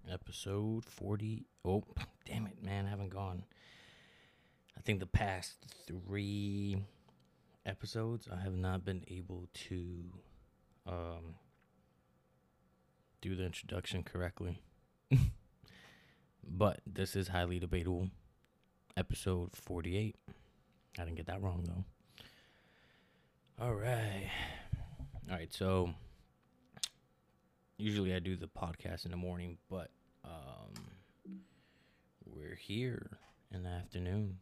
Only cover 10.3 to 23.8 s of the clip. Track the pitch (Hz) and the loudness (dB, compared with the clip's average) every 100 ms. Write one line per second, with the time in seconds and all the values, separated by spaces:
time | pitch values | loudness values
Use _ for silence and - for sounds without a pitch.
10.3 | - - - - - - 87 85 82 80 | -20 -20 -20 -20 -14 -6 -4 -4 -6 -8
11.3 | 90 - _ _ _ _ _ _ _ _ | -12 -18 _ _ _ _ _ _ _ _
12.3 | _ _ _ - _ _ _ _ _ 95 | _ _ _ -20 _ _ _ _ _ -2
13.3 | 92 90 - - 92 - 92 85 87 90 | 2 0 -2 -2 -2 0 -2 0 0 0
14.3 | - 95 87 - - - _ _ - - | 0 -2 -2 -6 -20 -20 _ _ 10 10
15.3 | - - - - - - - - - - | 4 -12 -20 -20 -20 -20 -20 -20 -20 -20
16.3 | _ - 90 104 - - 92 95 98 92 | _ -6 6 6 6 -4 0 2 2 2
17.3 | 90 87 90 85 90 87 90 92 - - | 2 4 2 2 2 4 4 2 -2 -20
18.3 | - _ _ _ _ _ - 90 - - | -20 _ _ _ _ _ -4 0 0 2
19.3 | 90 87 - - 90 85 95 107 - - | 2 2 -6 -4 -2 2 2 2 -2 -14
20.3 | - - - - _ _ - 85 82 80 | -16 -18 -20 -20 _ _ -6 -4 -4 -2
21.3 | 92 98 87 85 87 95 - - - - | 0 0 0 0 0 -4 -8 -20 -20 -20
22.3 | - - - - - - - - _ _ | -20 -20 -20 -20 -20 -20 -20 -20 _ _
23.3 | _ _ - 120 107 | _ _ -4 0 2